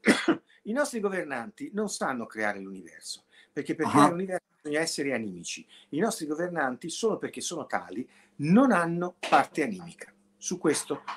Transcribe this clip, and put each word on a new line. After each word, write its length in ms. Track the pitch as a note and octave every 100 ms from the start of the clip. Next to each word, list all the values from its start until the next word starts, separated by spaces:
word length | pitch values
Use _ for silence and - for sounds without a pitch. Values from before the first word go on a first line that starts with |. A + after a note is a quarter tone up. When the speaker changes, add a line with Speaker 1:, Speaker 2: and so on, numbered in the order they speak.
Speaker 1:
<coughs> 600 | - - - - _ _
I 100 | -
nostri 260 | B3 C#4+ A#3
governanti 720 | G3 F#3+ D#3 C3 A2 - C#3+
non 160 | G3+ G#3
sanno 360 | - E3+ B2+ A2
creare 340 | A2 G#2+ G2
l'universo, 640 | F#2+ F#2+ - - - - _ _ _
perché 220 | D3+ D3 E3
per 100 | D3
Speaker 2:
Ah. 40 |
Speaker 1:
creare 220 | C#3+ D3
l'universo 340 | E3+ F#3+ F3+ _ _
bisogna 200 | D3+ D3
essere 320 | E3 - C#3
animici. 520 | A#2+ G#2+ F2 E2+ - - - -
I 100 | C#3+
nostri 260 | G#3+ G3+ D3
governanti, 640 | D3+ F3 E3 C3 B2 E3
solo 280 | - A3 F3+
perché 220 | B2+ -
sono 260 | - - B2+
tali, 420 | G2 - F#2+ C3 _ _ -
non 360 | D3 G3+ C4+
hanno 420 | F3+ E3+ E3+ F3 - -
parte 340 | D3 C3+ -
animica. 500 | C3+ F#2 E2+ - - _ _ _
Su 220 | - F3
questo 460 | D#3+ C#3 - C#3+ -